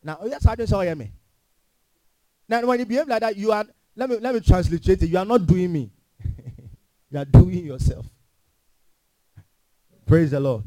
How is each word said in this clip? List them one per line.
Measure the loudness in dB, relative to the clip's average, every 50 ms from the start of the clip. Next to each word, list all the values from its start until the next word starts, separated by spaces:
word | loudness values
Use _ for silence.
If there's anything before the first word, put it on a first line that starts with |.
| _
Now, | -14 -14 -10
oh, | -10 -10
yes, | -10 0 0
I | 0 2
don't | 2 -2 -2
say, | -2
"Oh, | 0
yeah, | 0 -2 -4
me." | -6 -10 -14 -16 -20 _ _ _ _ _ _ _ _ _ _ _ _ _ _ _ _ _ _ _ _ _ _ _ _ _ _
Now, | -4 -2 0
when | 0 0 0
you | 0
behave | -2 -2 -2 0 0
like | -2 -2
that, | -2 -2 -4 -2
you | 0 0
are, | 0 0 -2 -8 _ _ _ _ _
let | -8 -6 -4
me, | -4 -4
let | -4 -4 -4
me | -2
transliterate | 2 2 2 4 2 -2 -4 -4 0 0 0 2
it. | 2 -2
You | 0 -2
are | -2
not | 2 0 0 2
doing | 2 2 2 2 -2
me. | -2 -4 -6 -8 -14 _ _ _ _ _ -10
<laughs> | -10 -10 -10 -12 -18 -18 -18 -20 -20 -20 -20 _ _ _ _ _ _
You | -10 -10
are | -8
doing | 6 8 8 8 8 4 -6 -6
yourself. | -8 -8 -2 -2 -2 -2 -4 -12 -18 _ _ _ _ _ _ _ _ _ _ _ _ _ _ _ _ _ _ _ _ _ _ _ _ _ -20 -20 _ _ _ _ _ _ _ _ _ _ _ _
Praise | 4 4 4 4 2
the | 0 -2
Lord. | -2 -2 -2 -4 -6